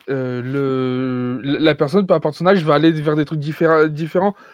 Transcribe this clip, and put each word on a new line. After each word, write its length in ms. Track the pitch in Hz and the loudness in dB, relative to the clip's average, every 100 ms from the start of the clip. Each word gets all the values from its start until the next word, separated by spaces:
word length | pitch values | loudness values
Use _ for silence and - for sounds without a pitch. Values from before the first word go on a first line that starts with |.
| - | -8
euh, 320 | 135 127 123 | -6 -4 -6
le, 1000 | 123 139 139 131 131 127 131 127 123 127 | -4 -4 -2 -2 -2 -2 -4 -4 -4 -4
la 320 | 135 139 156 147 | -4 0 2 2
personne, 300 | 147 180 185 | 0 0 2
peu 60 | |
importe 220 | 165 151 143 | 2 0 0
son 120 | 170 | 2
âge, 160 | 196 | 2
va 100 | 156 | 4
aller 180 | 147 160 | 4 4
vers 240 | 160 151 151 | 2 0 0
des 100 | 147 | -2
trucs 140 | 156 | -4
diffé-, 500 | 143 151 165 160 160 | -6 0 2 4 2
différents. 440 | 151 160 180 202 196 - | 0 -4 -2 -2 -2 -12